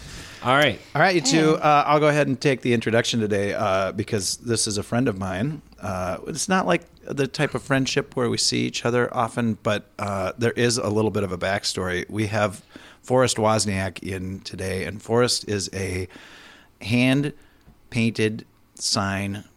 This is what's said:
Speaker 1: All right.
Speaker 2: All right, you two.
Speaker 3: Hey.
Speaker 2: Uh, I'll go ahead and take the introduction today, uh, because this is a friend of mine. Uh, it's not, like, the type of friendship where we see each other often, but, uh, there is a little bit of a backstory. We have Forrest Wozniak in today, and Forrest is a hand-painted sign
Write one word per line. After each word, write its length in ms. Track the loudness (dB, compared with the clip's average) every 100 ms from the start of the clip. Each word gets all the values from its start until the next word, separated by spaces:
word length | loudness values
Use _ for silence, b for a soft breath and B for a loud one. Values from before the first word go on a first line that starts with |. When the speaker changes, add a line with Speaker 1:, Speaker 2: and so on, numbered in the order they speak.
| B B B B
Speaker 1:
All 140 | 0 4
right. 240 | 2 0 -4 2
Speaker 2:
All 60 |
right, 120 | 4
you 60 | 4
two. 360 | 2 4 4 4
Speaker 3:
Hey. 40 |
Speaker 2:
Uh, 220 | 4 4 4
I'll 140 | 4
go 80 | 4
ahead 200 | 4 2
and 120 | 0
take 220 | 0 0
the 120 | 2
introduction 460 | 0 2 2 2 0
today, 340 | 0 0 0
uh, 380 | 0 0 0 0
because 460 | -4 -4 -2 -2 -4
this 300 | -2 -2 -2
is 100 | -4
a 60 |
friend 260 | -2 0 0
of 80 | 0
mine. 420 | -4 -2 -4 -4 -12 -12
Uh, 380 | -6 -4 -4 -6 -6
it's 200 | -6 0
not, 180 | 0 2
like, 180 | 0 -2 -16 -8
the 220 | -4 -4
type 260 | -2 -2 -2
of 60 |
friendship 540 | 0 0 0 -2 -2 -2
where 140 | -2
we 80 | 0
see 280 | 0 0 -2
each 200 | -2 0
other 280 | 2 2
often, 440 | 0 -2 0 -2 0
but, 260 | -2 -2 -4 -8
uh, 320 | -4 -2 -4 0
there 140 | 0
is 240 | 2 2 2
a 100 | 0
little 220 | 2 2
bit 120 | 0
of 100 | -2
a 40 | -2
backstory. 720 | -2 -2 -2 -4 -4 -4 -4
We 180 | -4 -2
have 340 | 0 0 -2 B B B B
Forrest 340 | 0 2 4 4
Wozniak 640 | 2 2 2 -2 -2 -6
in 380 | -8 -6 -6 -8 -10
today, 400 | -8 -6 -4 -6
and 160 | -8
Forrest 420 | -2 2 2 0 -2
is 200 | -4 -4
a 340 | -6 -4 -4 -6 B B B B B B -12
hand-painted 1600 | 0 2 4 2 0 -6 -18 _ -20 -20 -6 0 0 2 0 0 -10 _ _ -8
sign 680 | -2 0 0 -2 -4 -8 -12